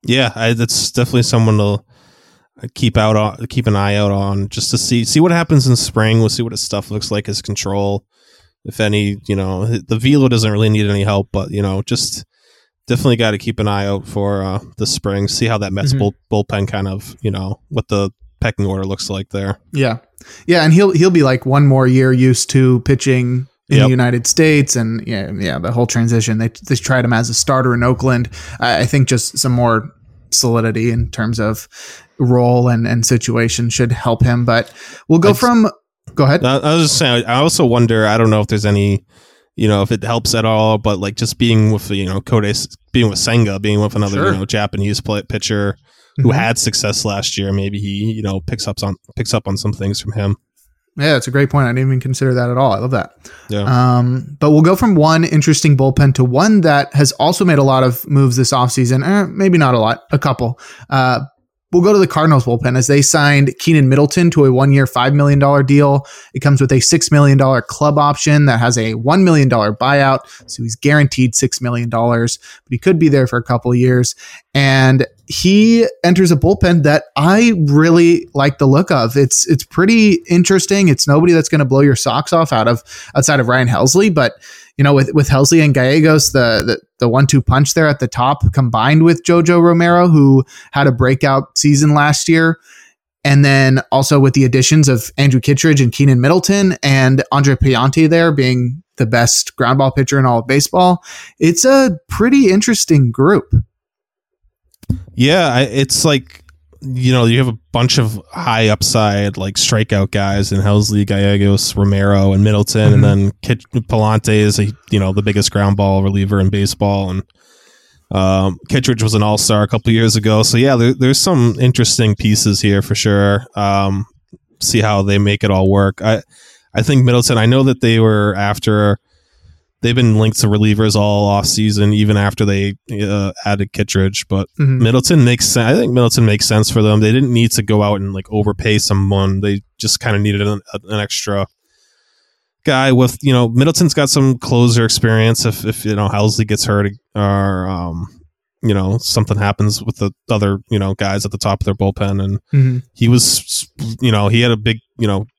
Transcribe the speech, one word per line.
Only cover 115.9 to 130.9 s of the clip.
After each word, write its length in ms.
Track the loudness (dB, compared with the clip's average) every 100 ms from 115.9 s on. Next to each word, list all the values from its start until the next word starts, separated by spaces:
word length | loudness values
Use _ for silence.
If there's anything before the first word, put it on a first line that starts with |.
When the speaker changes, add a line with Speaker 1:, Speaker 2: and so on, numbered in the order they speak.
| 0
Speaker 1:
reliever 360 | 0 -2 0 0
in 120 | 0
baseball, 600 | 0 -4 -2 -2 -2 -4
and, 120 | -6 -10 _ _ _ _ _ _ _ _
um, 460 | -2 0 0 0 -4 -4
Kittredge 340 | -4 -2 -2
was 120 | 0
an 80 | 0
all-star 400 | 0 0 0 0
a 60 | 0
couple 220 | -2 0
years 240 | 0 2
ago, 280 | 0 0 0
so 140 | 2 2
yeah, 200 | 2 2
there, 180 | 0
there's 240 | 2 0 0
some 380 | 0 2 0 2
interesting 560 | 0 2 0 0 0
pieces 460 | 0 0 0 0 0
here 220 | 0 0
for 120 | -2
sure. 500 | -4 0 2 2 0 -4 -6
Um, 500 | -2 0 -2 -4 -8 _ _ -20 _ _
see 200 | -4 -2
how 220 | 0 0
they 160 | 0 0
make 240 | 0 0
it 80 | 0
all 180 | 0 2
work. 320 | 2 0 -2
I, 200 | -2 -2 -4 _ -20 _ _
I 80 | -6
think 220 | 0 2
Middleton, 340 | 2 2 0 0
I 80 | 2
know 160 | 2
that 160 | 2 0
they 180 | 0 2
were 360 | 2 2 0 -2
after 640 | -4 -4 -2 0 0 -2 _ _ _ _ _ _ _ _ -4
they've 80 |
been 240 | 0 2 2
linked 220 | 0 0
to 80 | -2
relievers 480 | 0 0 2 0